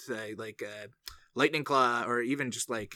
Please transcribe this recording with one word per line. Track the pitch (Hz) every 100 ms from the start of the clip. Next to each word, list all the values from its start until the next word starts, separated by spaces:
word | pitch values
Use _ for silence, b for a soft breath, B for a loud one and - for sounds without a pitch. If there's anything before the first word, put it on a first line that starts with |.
| -
Uh, | 113 107 107
like, | 110 101
uh, | 104 104 104 _ - B B
Lightning | 120 151 156
Claw, | 143 139 123 120 117
or | 120
even | 120 143 131
just, | 113 -
like, | 117 104